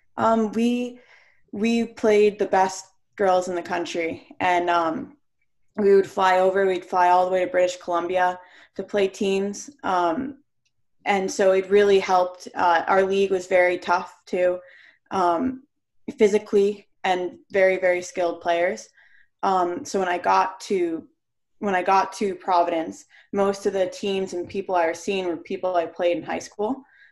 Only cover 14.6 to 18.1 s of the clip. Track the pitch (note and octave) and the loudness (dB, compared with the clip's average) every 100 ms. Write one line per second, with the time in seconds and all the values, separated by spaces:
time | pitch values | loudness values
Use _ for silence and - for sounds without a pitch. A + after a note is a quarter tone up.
14.6 | - - - _ - F#3+ F3 E3 - B3+ | -6 -20 -20 _ -8 -2 0 0 -2 -6
15.6 | - _ _ _ - - G#3+ G#3 G#3 G#3 | -14 _ _ _ -10 2 2 2 0 0
16.6 | G3+ G#3 _ _ F#3+ F#3 F3+ - _ F#3+ | 0 -2 _ _ -4 -2 -4 -10 _ 2
17.6 | F#3+ F#3 F#3 F3+ F3 | 2 2 0 -2 -4